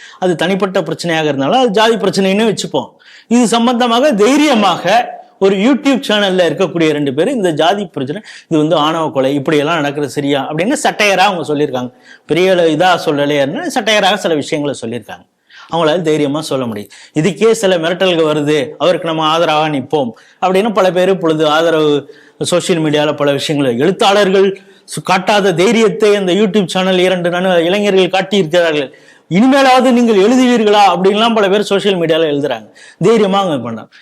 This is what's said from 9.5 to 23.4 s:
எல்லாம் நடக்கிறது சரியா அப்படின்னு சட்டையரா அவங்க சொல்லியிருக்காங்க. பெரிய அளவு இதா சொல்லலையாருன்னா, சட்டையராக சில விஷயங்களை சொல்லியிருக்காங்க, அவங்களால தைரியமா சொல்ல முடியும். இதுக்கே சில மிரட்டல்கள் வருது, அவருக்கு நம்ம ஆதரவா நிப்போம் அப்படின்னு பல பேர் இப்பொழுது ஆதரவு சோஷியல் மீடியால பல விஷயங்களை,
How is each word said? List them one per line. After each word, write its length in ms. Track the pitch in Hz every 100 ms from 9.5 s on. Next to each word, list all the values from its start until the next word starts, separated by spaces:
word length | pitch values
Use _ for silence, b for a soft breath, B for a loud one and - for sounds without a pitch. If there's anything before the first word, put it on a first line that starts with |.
| 151
எல்லாம் 240 | 147 170
நடக்கிறது 300 | 143 143 139
சரியா 300 | 147 139 143
அப்படின்னு 340 | 135 156 202 294
சட்டையரா 420 | 214 185 208 185 208
அவங்க 160 | 180 143
சொல்லியிருக்காங்க. 460 | 147 143 127 123 - B B -
பெரிய 260 | 156 185
அளவு 240 | 180 165 151
இதா 160 | 180 170 170
சொல்லலையாருன்னா, 600 | 143 143 147 139 226 349
சட்டையராக 480 | 254 214 214 190 208
சில 180 | 202 156
விஷயங்களை 400 | - 151 143 123
சொல்லியிருக்காங்க, 440 | 113 117 - - _ _ B B B
அவங்களால 340 | 165 156 175
தைரியமா 400 | 156 151 143 147
சொல்ல 240 | - 135 120
முடியும். 260 | 104 101 B B
இதுக்கே 360 | 151 170 160 226
சில 260 | 226 190 180
மிரட்டல்கள் 520 | 165 175 190 165 156
வருது, 280 | 151 147 151 123 -
அவருக்கு 320 | 160 165 165
நம்ம 140 | 160 156
ஆதரவா 380 | 165 156 151 156
நிப்போம் 420 | 143 120 151 120 - b b
அப்படின்னு 300 | 185 185 220
பல 140 | 196 185
பேர் 200 | 175 185
இப்பொழுது 300 | 185 160 156 151
ஆதரவு 440 | 156 165 160 156 143 135 B B B
சோஷியல் 400 | 151 175 - 170
மீடியால 300 | 156 151 151 143
பல 160 | 143
விஷயங்களை, 400 | 139